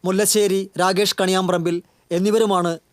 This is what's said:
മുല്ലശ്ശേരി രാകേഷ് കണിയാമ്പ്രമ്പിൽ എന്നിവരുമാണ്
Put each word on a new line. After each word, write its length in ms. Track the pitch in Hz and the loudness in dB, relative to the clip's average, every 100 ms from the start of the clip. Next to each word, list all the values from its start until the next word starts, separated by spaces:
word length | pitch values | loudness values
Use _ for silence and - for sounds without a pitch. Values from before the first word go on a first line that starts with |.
മുല്ലശ്ശേരി 560 | 180 190 208 214 202 196 190 - | 0 0 2 2 2 0 -4 -2
രാകേഷ് 360 | 185 190 208 - | 0 2 -2 0
കണിയാമ്പ്രമ്പിൽ 560 | 185 185 185 180 170 170 - _ _ 170 | 0 0 0 -2 -2 -4 -8 _ _ -2
എന്നിവരുമാണ് 540 | 196 220 214 185 175 165 _ | 0 2 2 2 0 -4 _